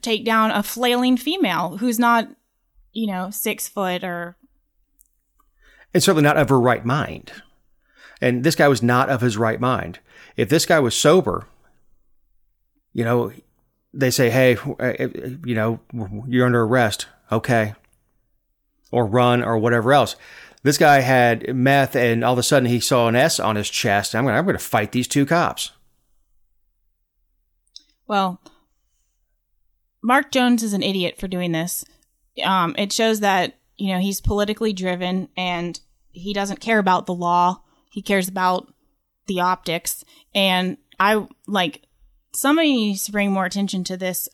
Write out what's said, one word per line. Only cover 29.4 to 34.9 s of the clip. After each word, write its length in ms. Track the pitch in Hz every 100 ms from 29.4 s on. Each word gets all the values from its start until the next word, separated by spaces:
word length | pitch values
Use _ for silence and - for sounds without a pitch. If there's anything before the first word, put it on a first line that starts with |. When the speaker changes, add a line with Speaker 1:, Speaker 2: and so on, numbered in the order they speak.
| _ _ _ _ _ _
Speaker 1:
Mark 280 | 220 269 294
Jones 320 | 262 247 240
is 100 | 220
an 100 | 202
idiot 360 | 190 196 175 -
for 80 | 190
doing 260 | 180 180
this. 320 | 160 175 - - _ _ _ _ -
Um, 300 | - 190 170 -
it 140 | 202
shows 280 | - 226 220
that, 340 | 202 190 170 - _ -
you 160 | 202
know, 80 | 185
he's 200 | 196 196
politically 520 | - 208 208 214 226
driven 560 | 185 185